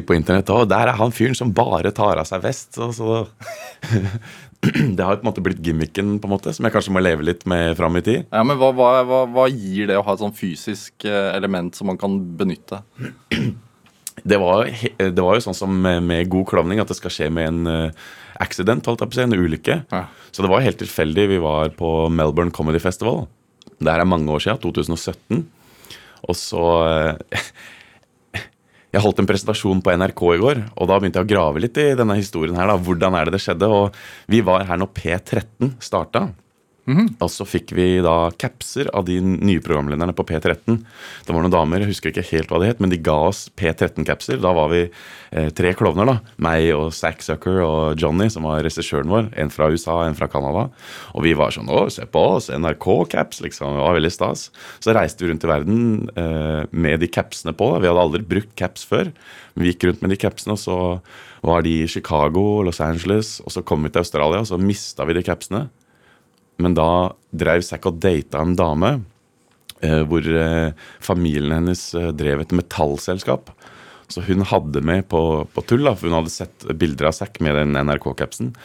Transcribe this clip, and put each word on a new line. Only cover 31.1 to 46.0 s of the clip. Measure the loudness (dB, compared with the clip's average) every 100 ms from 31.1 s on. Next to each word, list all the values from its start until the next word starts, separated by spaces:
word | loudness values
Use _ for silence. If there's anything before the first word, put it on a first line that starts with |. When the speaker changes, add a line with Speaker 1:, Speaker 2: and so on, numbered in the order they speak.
| 0
Speaker 1:
jeg | 2
å | 4
grave | 2 2
litt | -2 0
i | 2 4
denne | 2 2
historien | -2 -2 -2 0
her, | 2
da. | 2
Hvordan | 2 2 2 2
er | 0
det | 0
det | -2
skjedde? | 0 4
Og | 4 4 0 -18 -16 0
vi | 2 4
var | 2 2
her | -2
når | -4 -4
P | -4 -4 -2
tretten | -4 -4 -4 -4 -4
startet. | -4 -4 -2 -2 -4 -8 _ _ _ _ 0
Speaker 2:
Mhm. | 2 2 0
Speaker 1:
Og | -4
så | -4 -4
fikk | -4 -4
vi | 0 2 4 4
da | 4 2 -2
capser | -8 -8 -10 -6 -2
av | -2 0
de | 0
nye | 0 2 2 2 2
programlederne | 0 0 -2 -2
på | -2 -2
P | 0
tretten. | 0 0 0 -2 -2 -20 -20 -14 -4
Det |
var | 0
noen | 2
damer, | 4 2 0
jeg | -2 -4
husker | -4
ikke | -4 -2
helt | -2 0
hva | 0
de | 2
het, | 2
men | 0
de | 0
ga | 0 2 2
oss | -2 -8 -2
P | -2
tretten-capser. | 0 -2 -2 -2 -2 -2 -2
Da | 2
var | 2 4
vi, | 2 0 -4 -20 -20 -10
eh, | -4 -4
tre | 0 0
klovner, | 2 2 2